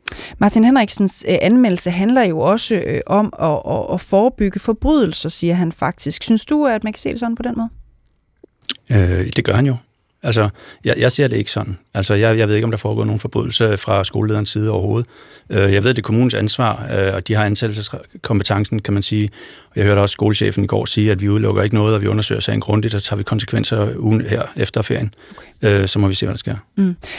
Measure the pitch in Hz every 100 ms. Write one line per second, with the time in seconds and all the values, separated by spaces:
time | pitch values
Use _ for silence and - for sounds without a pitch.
0 | - - - - 202 226 233 269 208 -
1 | 196 - - 180 185 247 240 180 180 175
2 | 202 254 208 160 139 220 - 208 - 143
3 | - 202 214 - 160 151 - 117 - 180
4 | - 196 240 - 202 196 - 226 277 302
5 | 196 - 160 - 170 180 165 - 147 -
6 | - 170 - 220 - 302 285 220 214 214
7 | - 226 233 233 240 233 226 - - _
8 | _ _ _ _ - _ - - - 110
9 | 90 90 92 - - 101 139 123 _ _
10 | _ _ - 110 104 - - - 117 117
11 | 120 - 139 113 101 107 104 90 _ 101
12 | 95 104 113 110 107 104 113 107 110 107
13 | 110 110 113 110 110 - 113 101 - 101
14 | 95 104 107 107 104 107 107 101 101 110
15 | 123 - - - - 101 98 98 113 120
16 | - 110 123 107 104 - 117 - - 98
17 | 95 98 - 107 104 104 113 104 104 -
18 | - - - 104 101 101 107 110 - 101
19 | - 107 104 - - - _ - 101 101
20 | 101 - 107 104 104 101 101 104 - -
21 | 107 98 101 104 107 98 107 110 107 107
22 | 101 104 104 107 107 107 104 107 110 107
23 | - 104 104 110 110 113 104 110 107 120
24 | 110 110 107 - - - 104 - 110 113
25 | 107 - - - - - 110 101 95 101
26 | 98 98 101 113 - 104 - - 190 175
27 | -